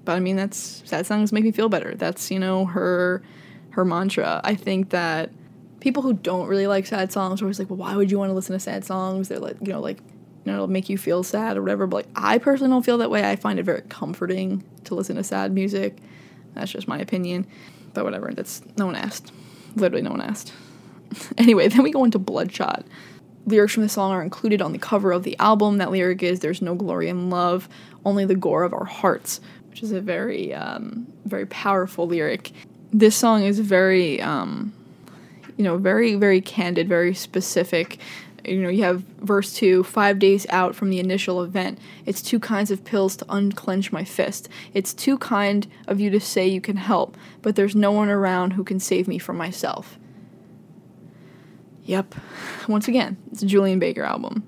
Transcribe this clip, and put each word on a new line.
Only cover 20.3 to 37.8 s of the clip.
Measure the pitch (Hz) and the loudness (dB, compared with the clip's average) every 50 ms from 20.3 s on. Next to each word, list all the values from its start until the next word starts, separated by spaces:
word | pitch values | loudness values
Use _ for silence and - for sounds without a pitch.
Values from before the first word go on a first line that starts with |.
| 214 - - - - - | -8 -8 -10 -16 -18 -20
<laughs> | - - - - - - - - - - - - - - - - | -20 -20 -20 -20 -20 -20 -20 -20 -16 -16 -14 -14 -12 -10 2 6
Anyway, | 233 240 220 190 - 208 | 8 8 8 8 6 6
then | 214 247 | 6 6
we | 262 302 | 4 6
go | 285 269 254 | 4 4 2
into | 233 220 196 | 4 2 2
Bloodshot, | 185 - - - - 185 - - - - - - - - - - - - - - - - - - - | -2 -2 -2 -2 -4 -4 -4 -4 -4 -2 -4 -6 -8 -16 -20 -20 -20 -20 -20 -20 -20 -20 -20 -8 -2
lyrics | 214 220 208 208 208 - | 4 6 6 6 6 4
from | 233 | 0
the | 214 208 | 0 0
song | - 214 196 190 | 0 0 0 0
are | 190 185 | 0 -2
included | 156 185 - - - 220 208 196 | -2 -6 -6 -2 2 2 2 2
on | 180 151 | 2 -2
the | - - | -4 -6
cover | - - 226 202 202 185 | -2 0 0 2 4 4
of | 180 180 | 2 2
the | 190 - - - | 0 -4 -2 2
album. | - 208 220 208 214 208 202 202 | 4 4 6 6 4 4 4 2
That | 185 - | 2 0
lyric | 185 190 180 180 185 190 | 0 2 2 2 0 0
is, | 185 175 185 180 | 0 0 0 0
"There's | 165 156 180 - | -2 -4 -2 -2
no | 185 170 175 | -4 -4 -2
glory | 180 202 175 180 175 165 170 | -4 -4 -4 -2 -2 -2 -2
in | 180 180 180 180 | -2 -2 -2 -2
love, | 180 180 175 175 175 185 185 - - - - - - - - | 0 2 2 2 0 0 -4 -10 -20 -20 -20 -20 -20 -4 -2
only | 202 202 202 196 | 0 0 2 2
the | 190 190 | 2 2
gore | 190 - 165 156 156 | 2 2 2 2 2
of | 175 175 | 2 0
our | - - - | -2 -4 -6
hearts," | 185 - - - 185 - - - - - - - - - - - - | -8 -6 0 2 2 2 0 -4 -10 -10 -10 -12 -20 -20 -20 -20 -20
which | - - | -14 -10
is | 226 214 | -6 -4
a | 208 185 | -4 -4
very, | 202 208 175 170 - - - - 92 71 - | -4 -4 -4 -4 -4 -4 -4 -4 -6 -6 -6
um, | - - - - - - - - 226 240 - - - - | -8 -8 -8 -8 -8 -10 -10 -10 -10 -12 -12 -16 -14 -10
very | 208 202 190 196 | -8 -6 -6 -6
powerful | 196 - - - 202 196 190 185 190 - - 170 | -8 -10 -6 -2 0 0 0 0 -2 -4 -4 -4
lyric. | 170 175 165 151 147 123 - - - - - - - - - - - | -2 -2 -2 -2 -2 -4 -6 -8 -16 -18 -18 -20 -20 -20 -20 -6 0
This | - 208 220 214 214 | 6 8 8 8 8
song | - - 233 226 214 | 6 4 6 6 6
is | 196 202 202 208 | 4 4 2 2
very, | 220 196 190 185 190 190 190 185 180 160 - - | 2 4 4 6 6 6 6 4 4 2 0 -2
um, | - 143 151 127 90 82 76 64 - - - - - - - - - - - - - - - - - - - | -2 -2 -2 -2 -2 -4 -6 -6 -6 -8 -10 -14 -20 -20 -20 -20 -20 -20 -20 -20 -20 -20 -20 -20 -20 -14 -2
you | - 202 | 0 0
know, | 180 165 180 | 2 2 2
very, | 196 185 202 214 233 233 208 | 2 4 4 4 4 4 4
very | 196 208 202 190 185 | 4 6 6 6 4
candid, | 190 - - 220 180 175 180 170 165 190 | 2 0 -4 -2 -2 0 0 0 2 2
very | 180 170 175 175 185 | 2 4 4 2 0
specific. | - - - - 185 190 - - 175 180 - - 165 | -2 -8 -4 -4 -4 -2 0 0 0 0 2 0 -2